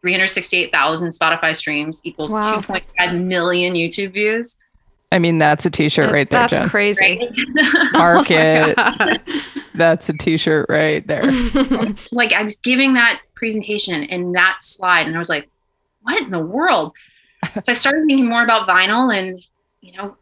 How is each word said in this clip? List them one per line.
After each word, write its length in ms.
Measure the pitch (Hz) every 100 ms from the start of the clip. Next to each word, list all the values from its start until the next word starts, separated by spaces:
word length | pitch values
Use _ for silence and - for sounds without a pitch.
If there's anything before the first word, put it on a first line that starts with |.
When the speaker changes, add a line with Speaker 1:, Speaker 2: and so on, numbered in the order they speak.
Speaker 1:
three 120 | 180
hundred 140 | 185 190
sixty-eight 420 | 196 180 180 170
thousand 380 | - 143 160 170
Spotify 460 | 165 160 165 165 160
streams 460 | - 147 151 160
equals 280 | 170 - 151
Speaker 2:
Wow. 220 | 214 214 214
Speaker 1:
two 60 | 202
point 180 | 190 - -
five 160 | 175
million 640 | 175 180 185 175 180 180 175
YouTube 380 | 165 175 196
views. 440 | 190 208 226 233 - _ _ _ _ _
Speaker 3:
I 80 | 185
mean, 180 | 170 165
that's 260 | 151 151
a 60 | 180
t-shirt 360 | - 151 156 151
Speaker 2:
That's, 80 |
Speaker 3:
right 160 | 147 139
there, 80 | 247
Speaker 2:
that's 180 | 240 -
Speaker 3:
Jen. 120 | -
Speaker 2:
crazy. 500 | 208 202 196 190 196 240 247 - 285
Speaker 1:
Right? 360 | - 339 320
<laughs> 20 |
Speaker 3:
Mark 380 | 320 170 170 -
Speaker 2:
<laughs> 0 |
Oh 20 | 160
my 40 | 160 156 156
Speaker 3:
it. 60 | -
Speaker 2:
God. 460 | 220 117 226 330 - 285 - - - -
Speaker 3:
That's 340 | 165 160 -
a 40 |
t-shirt 520 | 151 - 160 165 156 -
right 360 | 156 156 151 -
there. 160 | -
Speaker 2:
<laughs> 80 | 269 262 240 277 269 240 214 202 -
Speaker 1:
Like, 220 | 240 233
I 100 | 208
was 120 | 214 208
giving 380 | 240 254 269 254
that 260 | 233 - _ -
presentation 720 | 226 214 208 208 - 160 147
and 280 | 180 180
that 240 | 175 185 185
slide, 440 | - - 185 175 156
and 80 | 165
I 40 |
was 100 | 170
like, 180 | 156 147 _ _ _ _ _
"What 180 | 220 359
in 100 | 240
the 80 | 180
world?" 540 | 160 220 349 226 156 - - _ _ _ - -
So 100 | -
I 20 |
started 320 | 240 269 302 311
thinking 200 | 269 247
more 160 | 233
about 240 | 233 226 208
vinyl 480 | 180 190 220 254 208
and, 240 | 190 185 _ _ _ _
you 100 | 185
know 220 | 185 202 -